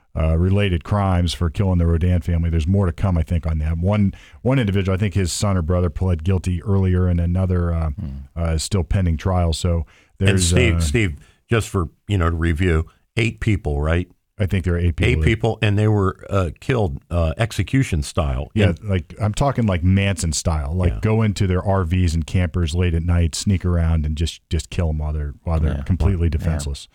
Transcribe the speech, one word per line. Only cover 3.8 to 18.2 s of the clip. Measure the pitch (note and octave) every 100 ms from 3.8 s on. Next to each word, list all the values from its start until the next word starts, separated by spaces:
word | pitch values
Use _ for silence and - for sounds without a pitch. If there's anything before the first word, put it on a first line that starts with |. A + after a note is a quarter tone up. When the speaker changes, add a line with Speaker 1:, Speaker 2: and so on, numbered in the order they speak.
| F#2 G#2 G2 - - -
Speaker 1:
one | A#2 C3+
individual, | G2+ G2 F#2+
I | F#2+
think | G#2+
his | G2+ F2
son | - G#2 F#2
or |
brother | D#2+ F2 F2
pled | - F#2 E2
guilty | E2 F#2 F#2 F2
earlier, | G#2 G2 F#2 F2+ F2+
and | F2
another, | E2+ F2+ F#2 F2+ E2+
uh, | E2 D#2
Speaker 2:
Hmm. | - C#2 C2+ C2+ E2+
Speaker 1:
uh, | E2+
is | D#2+
still | - G2
pending | E2 G2+ F2 D#2
trial. | G2 F2+ E2+
So | - F2+ E2 - _ _ -
Speaker 3:
And | F#2+
Speaker 1:
there's, | F#2+ E2+
Speaker 3:
Steve, | F2 E2+ E2
Speaker 1:
uh, |
Speaker 3:
Steve, | D#2 A#2 G2 C#2+ - _ -
just | A#2 -
for, | F#2+ D#2+ _ -
you | G2+
know, | E2+
to | E2
review, | E2 D#2 F#2 D#2+ D#2+ _ _ -
eight | A#2 -
people, | A#2 F#2 D2+ C#2+
right? | D#2 F2 F2 _ _ -
Speaker 1:
I | G2
think | G2
there | F2
are | E2+
eight | F2+ -
people | A2
Speaker 3:
Eight | G2
Speaker 1:
that |
Speaker 3:
people, | D#2 A2 A2+ -
and | G#2 G2+
they | G#2+
were, | G#2 F#2+ - -
uh, | G2 F2 -
killed, | - B2 F#2 C#2 -
uh, | E2+ D#2+ -
execution | A#2 - F2 C3+ B2+ D#2+
style. | C#2+ -